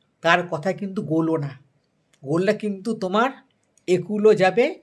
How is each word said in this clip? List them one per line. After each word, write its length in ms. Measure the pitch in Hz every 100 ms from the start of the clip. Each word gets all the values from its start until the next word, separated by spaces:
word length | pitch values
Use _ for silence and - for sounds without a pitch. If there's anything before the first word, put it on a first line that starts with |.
| _ _
তার 280 | 165 175 175
কথায় 280 | 160 190 -
কিন্তু 260 | 202 190
গোলো 340 | 147 160 160 156
না। 240 | 143 - _ _ _ _ _ _
গললে 300 | 135 160 190
কিন্তু 400 | 208 208 196 202
তোমার 360 | - 185 208 262 - _ _ _ _ -
একুলো 460 | 175 175 208 214
যাবে, 460 | 208 185 175 285 370